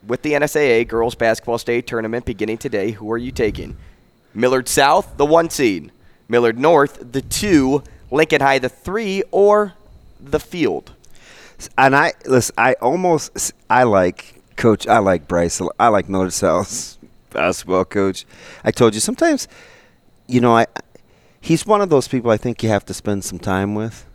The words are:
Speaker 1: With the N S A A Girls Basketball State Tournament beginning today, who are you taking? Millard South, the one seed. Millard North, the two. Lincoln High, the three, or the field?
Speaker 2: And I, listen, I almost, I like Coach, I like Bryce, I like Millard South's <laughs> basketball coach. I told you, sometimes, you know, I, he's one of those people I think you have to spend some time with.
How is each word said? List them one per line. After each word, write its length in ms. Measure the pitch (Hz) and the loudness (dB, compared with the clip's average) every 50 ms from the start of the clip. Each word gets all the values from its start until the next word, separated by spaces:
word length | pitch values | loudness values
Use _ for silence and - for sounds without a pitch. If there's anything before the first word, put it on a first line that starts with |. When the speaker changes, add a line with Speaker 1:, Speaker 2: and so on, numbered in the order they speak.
| _ | _
Speaker 1:
With 160 | 101 120 131 - | -6 -8 -6 -4
the 120 | 156 147 | -2 -2
N 80 | 143 143 | 0 0
S 140 | 151 - | 0 0
A 240 | 156 151 135 120 113 | 0 2 4 4 2
A 40 | 120 | 2
Girls 300 | 117 117 113 117 117 120 | 0 -2 -2 -2 -2 -2
Basketball 440 | - 117 113 110 110 - - 117 117 | -2 0 0 0 -2 -2 -6 -6 -4
State 280 | - - 120 120 123 | -2 -2 -4 -4 -4
Tournament 380 | - - 117 113 110 113 120 120 | -4 -6 -6 -6 -4 -6 -6 -6
beginning 340 | - 120 98 104 107 110 110 | -8 -6 -6 -4 -6 -6 -6
today, 320 | - 139 113 104 95 107 113 | -8 -6 -4 -2 -4 -4 -6
who 180 | 101 107 104 110 | -6 -8 -6 -6
are 60 | 117 | -6
you 120 | 120 127 | -6 -8
taking? 460 | 127 - 120 107 98 90 82 71 - - - - - _ _ _ _ _ _ _ _ | -4 -2 -2 -2 -2 -4 -10 -14 -16 -18 -20 -20 -20 _ _ _ _ _ _ _ _
Millard 340 | 104 120 127 131 131 127 - | 0 0 2 2 2 0 0
South, 480 | - - 143 139 156 185 202 - - - | 0 2 4 4 4 2 0 -2 -2 -2
the 80 | 143 | 0
one 240 | 147 156 170 170 165 | 4 4 2 2 2
seed. 420 | - - 143 117 98 85 73 82 _ _ _ - _ _ _ _ | -2 0 0 0 0 -2 -6 -14 _ _ _ -20 _ _ _ _
Millard 300 | 113 120 120 117 110 117 | 0 2 2 2 0 2
North, 540 | 131 156 175 151 139 139 - - - 123 120 | 2 4 4 4 4 2 -2 -12 -20 -8 -8
the 80 | 135 131 | -8 -6
two. 600 | - - - - 208 190 151 135 131 135 147 - - - - - - | -6 -8 -6 -2 2 2 2 4 2 0 -2 -4 -6 -20 -20 -16 -6
Lincoln 300 | 120 143 160 160 160 147 | 0 0 0 2 2 2
High, 180 | 135 139 139 135 | 2 2 2 2
the 120 | 123 127 | 0 -4
three, 520 | - _ _ - 185 220 233 202 190 196 185 - | -8 _ _ -8 -6 -6 -4 -4 -4 -4 -6 -2
or 440 | - 185 202 202 208 208 208 202 180 - _ - - - _ - - _ | 0 2 4 4 4 4 2 -2 -6 -18 _ -20 -20 -20 _ -20 -20 _
the 220 | - 139 143 151 | -14 -4 -4 -4
field? 520 | - - - 180 151 113 85 67 - - - _ _ - - - - - - - - - - - - - - | -4 -4 -6 -2 -2 -2 -2 -4 -8 -12 -20 _ _ -20 -20 -20 -20 -20 -20 -20 -20 -20 -20 -20 -20 -8 0
Speaker 2:
And 180 | - 131 135 131 | 2 4 4 4
I, 180 | 139 151 170 - _ - | 4 2 0 -2 _ -4
listen, 300 | - 131 127 113 - - | 2 2 2 2 2 -2
I 160 | - 113 127 123 | 0 0 0 0
almost, 760 | - - 120 147 180 185 180 170 151 - - _ - - - - _ _ _ | 0 0 -2 -2 0 0 0 0 0 -2 -6 _ -8 -8 -8 -10 _ _ _
I 140 | 113 123 127 | 2 4 4
like 580 | 120 104 95 92 90 90 - - - - - _ _ _ | 4 4 4 2 2 0 -4 -14 -20 -20 -20 _ _ _
Coach, 300 | - - 117 110 98 - - | 0 2 2 2 2 2 2
I 100 | 107 117 | 2 2
like 300 | 104 98 92 85 73 - | 4 2 0 0 -2 -2
Bryce, 320 | - 87 87 - - - 95 82 - _ | -2 0 0 0 -2 -4 -6 -8 -2 _
I 100 | 107 120 | 2 4
like 200 | 107 101 87 85 | 4 2 0 0
Millard 240 | 95 95 92 92 82 | -2 -2 -2 -2 -4
South's 640 | - - 92 78 87 101 - - - - - - - - - _ | -2 0 0 0 0 -2 -4 -8 -12 -12 -14 -16 -20 -20 -20 _
<laughs> 160 | _ _ _ | _ _ _
basketball 540 | - - 71 90 92 - - - 90 92 92 | -6 -4 -2 -2 -2 -4 -6 -2 -2 -2 -2
coach. 400 | - - 104 98 98 95 - - _ - - - - - - - | -2 -2 -2 -2 -2 -2 -6 -12 _ -20 -20 -20 -20 -20 -8 -4
I 60 | - | -4
told 240 | 113 - 123 113 104 | 0 2 2 2 2
you, 60 | 110 | 0
sometimes, 460 | - - 247 - 330 339 311 262 - - - - - - - _ _ _ _ _ _ _ _ _ _ | -4 -4 -2 0 0 0 0 0 -4 -10 -16 -20 -20 -20 -20 _ _ _ _ _ _ _ _ _ _
you 140 | _ 123 123 | _ 0 2
know, 160 | 120 123 117 | 4 4 4
I, 100 | 113 117 - _ - - _ _ - _ _ _ _ _ _ _ _ | 4 2 0 _ -16 -18 _ _ -20 _ _ _ _ _ _ _ _
he's 260 | - - 160 160 - | -2 -2 -2 -2 2
one 160 | 208 214 202 202 | 0 0 0 2
of 80 | 190 | 2
those 180 | 156 135 123 - | 2 0 0 0
people 220 | - 131 113 120 | -4 -4 0 0
I 60 | 110 104 | 0 0
think 240 | - 123 117 - - | 0 -6 -6 -4 -2
you 60 | 110 | 0
have 160 | 110 101 - | 0 -2 -2
to 80 | - 92 | -4 -14
spend 300 | - - - 104 101 92 | -10 -6 -6 -6 -6 -6
some 140 | - - 87 | -10 -12 -10
time 360 | - - 92 95 98 101 104 | -6 -4 -2 -2 -2 -2 -4
with. 320 | 107 107 113 107 - - - - | -6 -6 -8 -10 -14 -20 -20 -20